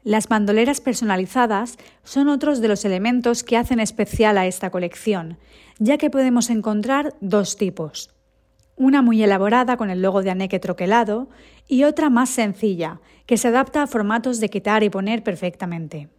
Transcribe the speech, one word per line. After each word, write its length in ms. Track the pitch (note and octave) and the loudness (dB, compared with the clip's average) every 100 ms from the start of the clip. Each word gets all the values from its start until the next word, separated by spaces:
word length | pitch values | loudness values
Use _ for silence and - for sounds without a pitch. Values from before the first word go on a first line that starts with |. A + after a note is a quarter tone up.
Las 240 | G#3+ G#3+ G#3+ | 0 -2 2
bandoleras 540 | A3 G3+ G#3+ A#3+ C#4 | 0 2 2 2 0
personalizadas 960 | C4+ G#3 A3 F#3 F#3 C4 A#3 G3+ A#3+ - - _ | -4 -2 -2 -2 -2 0 0 0 -4 -12 -20 _
son 240 | - C4+ C#4+ | -6 0 2
otros 320 | C#4+ D4+ C4+ | 2 0 0
de 80 | A3 | 0
los 180 | G3+ G3+ | 0 -2
elementos 580 | F#3 A3 B3 A#3+ A#3+ | -2 0 0 0 -2
que 140 | - A3+ | 0 -2
hacen 220 | A#3+ A#3 | 0 -2
especial 580 | G#3+ - G3+ - G#3+ G3+ | -2 -2 -4 2 2 4
a 100 | F#3 | 0
esta 240 | F#3 F#3 | -4 -6
colección, 680 | F#3 F3 - A3 F#3+ E3 E3 _ - - _ | -6 -6 -6 -4 -4 -4 -14 _ -20 -20 _
ya 200 | G#3+ D4 | 0 2
que 120 | D4+ | 2
podemos 400 | C4+ C4 A#3+ A3+ | 2 2 2 0
encontrar 640 | A3+ G#3+ G#3 G#3+ C#4 D4 - | -2 0 -2 0 -2 -2 -6
dos 360 | G3 G#3 F#3 - | 0 0 0 -4
tipos. 560 | F#3+ F3 D#3 - - _ _ _ _ _ _ - | -4 -4 -10 -12 -18 _ _ _ _ _ _ 0
Una 240 | C4+ C#4 | 4 6
muy 200 | A#3+ A3 | 4 4
elaborada 560 | G#3+ F#3+ G3+ A#3+ B3 A#3+ | 4 4 4 2 2 -2
con 120 | G#3 | -2
el 100 | F#3 | 0
logo 220 | F#3 G3 | 0 0
de 80 | F#3+ | 0
Anneke 280 | F#3 F#3+ F#3 | -2 -4 -4
troquelado 720 | F#3+ F3+ F#3 A#3 G#3+ G#3+ C4+ - - - _ | -4 -4 2 2 2 -4 -6 -16 -20 -20 _
y 160 | B3+ | 2
otra 260 | D4 D4+ D4+ | 2 2 2
más 200 | A#3+ B3+ | 2 2
sencilla, 680 | - G#3+ F#3 A3 F3 D#3+ E3 _ _ - | 0 -2 -2 -2 -2 -6 -8 _ _ -2
que 100 | A#3 | 0
se 120 | B3 | 2
adapta 340 | A#3+ C4 D4+ | 2 0 -2
a 40 | C#4+ | -2
formatos 520 | A3 G#3 A#3 B3 A#3+ | -2 -2 -2 -2 -4
de 100 | G#3+ | -4
quitar 320 | G3+ G#3 G#3+ | -4 0 2
y 60 | G#3+ | 2
poner 320 | F#3+ G3 A#3 | -2 -4 -4
perfectamente. 880 | A3+ E3+ F3+ F3 F3+ E3+ D#3 D#3 D3 | -4 -4 -6 -6 -8 -8 -10 -12 -16